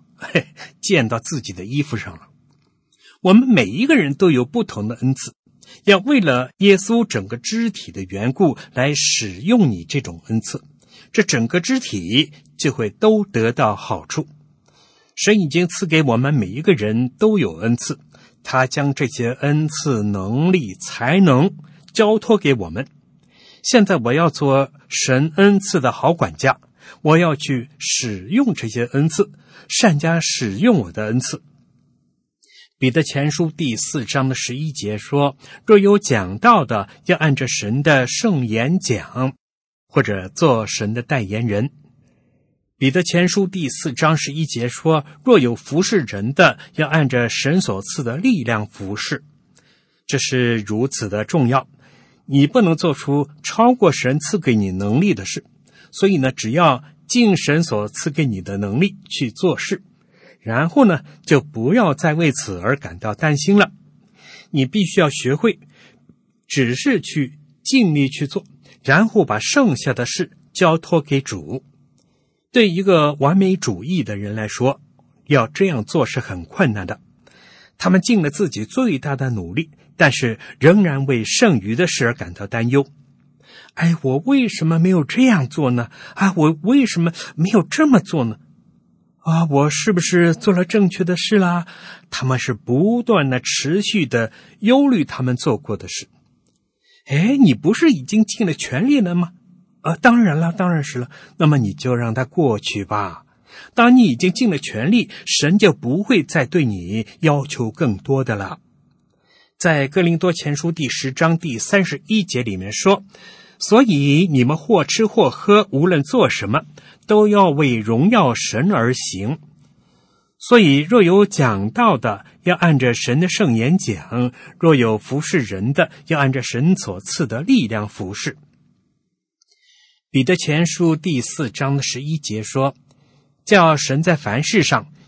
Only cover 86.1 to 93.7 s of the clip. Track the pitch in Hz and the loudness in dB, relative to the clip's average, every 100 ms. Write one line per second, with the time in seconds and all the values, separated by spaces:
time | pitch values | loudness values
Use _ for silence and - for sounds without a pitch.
86.1 | - 190 165 151 156 175 277 247 170 170 | -2 0 2 0 0 2 2 2 0 -2
87.1 | 165 - - 180 214 - - 311 240 - | -4 -10 -4 0 2 0 0 4 4 2
88.1 | 160 117 104 _ _ _ _ _ _ _ | -2 -2 -6 _ _ _ _ _ _ _
89.1 | _ - 165 165 139 147 147 226 175 165 | _ -2 0 2 2 2 0 -2 -2 0
90.1 | 180 170 165 - 180 180 220 185 - 180 | 2 2 2 0 0 0 2 0 0 -4
91.1 | 175 - 208 180 175 170 - - - _ | -4 0 2 2 -2 -6 -16 -20 -20 _
92.1 | - 131 127 - 110 - 127 196 240 233 | -6 -2 -2 -4 -6 -2 0 2 0 0
93.1 | 202 139 127 - - 139 | 2 2 -2 -4 -6 -2